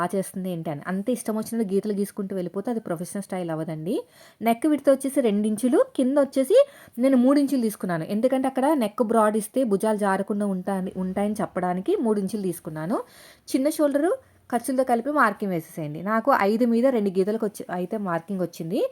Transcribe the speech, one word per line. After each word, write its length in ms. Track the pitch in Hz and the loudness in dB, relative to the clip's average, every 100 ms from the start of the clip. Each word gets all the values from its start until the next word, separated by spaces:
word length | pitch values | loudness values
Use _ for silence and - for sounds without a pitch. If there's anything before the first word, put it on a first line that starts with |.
| 180 | 0
చేస్తుంది 440 | 196 - 190 185 | -2 -4 -6 -6
ఏంటి?" 200 | 170 165 | -6 -6
అని. 140 | 143 175 | -6 -6
అంతే 260 | 190 202 | -4 -2
ఇష్టం 240 | 240 - 214 | -4 -2 -4
వచ్చినట్టు 300 | 220 233 196 | -4 -4 0
గీతలు 280 | 196 214 202 | 0 -2 -2
గీసుకుంటూ 400 | 202 - 190 190 | -4 -6 -6 -4
వెళ్ళిపోతే 340 | 175 196 247 | -6 -6 -4
అది 140 | 226 | -6
ప్రొఫెషనల్ 420 | 220 165 175 202 - | -6 -8 -6 -10 -8
స్టైల్ 260 | 185 170 | -6 -4
అవ్వదండి. 440 | 156 160 156 160 339 - - - - | -6 -6 -6 -4 -6 -8 -18 -20 -4
నెక్ 260 | 226 233 311 | -2 0 2
విడ్త్ 240 | 294 285 | 2 4
వచ్చేసి 300 | 269 269 285 | 4 2 2
రెండు 260 | 240 202 214 | 2 2 0
ఇంచులు, 340 | 208 254 330 539 - | 0 2 4 2 0
కింద 220 | 254 285 | 2 2
వచ్చేసి 420 | 269 269 269 494 571 - - - | 2 0 4 6 4 0 -12 0
నేను 200 | 262 254 | 4 6
మూడు 220 | 254 294 | 6 6
ఇంచులు 220 | 277 269 | 4 2
తీసుకున్నాను. 460 | 226 - 185 165 - | 0 -2 -4 -4 -2
ఎందుకంటే 400 | 208 254 262 262 | 0 2 2 0
అక్కడ 160 | 269 277 311 | 0 2 2
నెక్ 300 | 214 - 220 | 0 -2 0
బ్రాడ్ 320 | 226 214 214 | 4 4 2
ఇస్తే 260 | - 254 | -2 -2
భుజాలు 340 | 247 196 220 208 | 0 2 0 0
జారకుండా 500 | 202 190 196 208 202 | 0 0 -2 -2 -2
ఉంటా-, 220 | 185 190 190 185 185 | -2 -2 -4 -4 -4
ఉంటాయని 420 | 185 196 208 214 | -4 -2 -2 -2
చెప్పడానికి 540 | 165 185 180 180 247 415 | -4 -2 -2 -2 0 0
మూడు 220 | 226 208 | 2 0
ఇంచులు 240 | 190 208 | -2 -4
తీసుకున్నాను. 560 | 190 165 170 156 165 330 - - - - - | -4 -6 -8 -8 -4 -4 -6 -16 -20 -20 -4
చిన్న 220 | 277 285 | -2 0
షోల్డరు 440 | 311 294 277 339 523 - _ - | 2 0 2 0 -2 -6 _ -6
ఖర్చులతో 340 | 240 254 262 | -4 -2 -2
కలిపి 280 | 254 233 262 | 0 0 0
మార్కింగ్ 420 | 294 226 202 202 | 2 2 0 -4
వేసేసేయండి. 460 | 170 - - 151 156 | -4 -6 -10 -8 -6
నాకు 260 | 190 226 190 170 | -2 0 2 4
ఐదు 240 | 196 220 240 | 4 2 2
మీద 200 | 226 269 | 4 4
రెండు 240 | 240 202 | 2 0
గీతలకు 340 | 185 190 226 208 | 0 0 0 -4
వచ్చి-, 200 | - - | -6 -8
అయితే 260 | 180 180 220 | -6 -4 -4
మార్కింగ్ 440 | 190 165 - 190 | -2 -4 -4 -6
వచ్చింది. 380 | 170 - 165 233 523 | -6 -6 -4 -2 -2